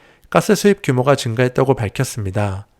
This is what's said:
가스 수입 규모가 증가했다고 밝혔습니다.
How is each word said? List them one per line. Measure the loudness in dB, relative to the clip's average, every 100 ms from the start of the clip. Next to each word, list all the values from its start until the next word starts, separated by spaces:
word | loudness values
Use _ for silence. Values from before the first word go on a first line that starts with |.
| _ _ -2
가스 | 0 2 2
수입 | 2 2
규모가 | 0 0 2 0
증가했다고 | 0 0 0 0 0 0
밝혔습니다. | -2 -4 -6 -4 -6 -2 -4 -4 -12 _